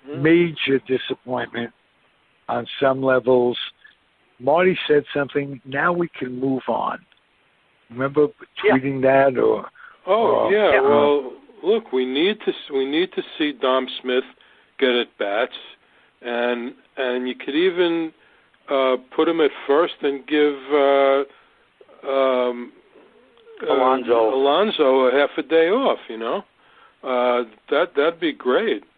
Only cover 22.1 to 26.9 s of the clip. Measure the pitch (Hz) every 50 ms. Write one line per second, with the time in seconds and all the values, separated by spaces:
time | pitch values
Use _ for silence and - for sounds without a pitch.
22.1 | 135 135 135 131 127 127 123 123 120 120 120 - _ - _ _ _ - - _
23.1 | _ _ _ _ _ _ _ - - - - - 127 131 131 127 131 131 123 117
24.1 | 120 117 113 110 107 135 135 139 147 175 208 220 - - 151 131 131 135 131 127
25.1 | 123 143 143 131 - - 151 - 156 165 165 170 202 262 277 196 117 - - -
26.1 | 117 110 113 117 151 202 - _ _ _ _ _ _ _ - -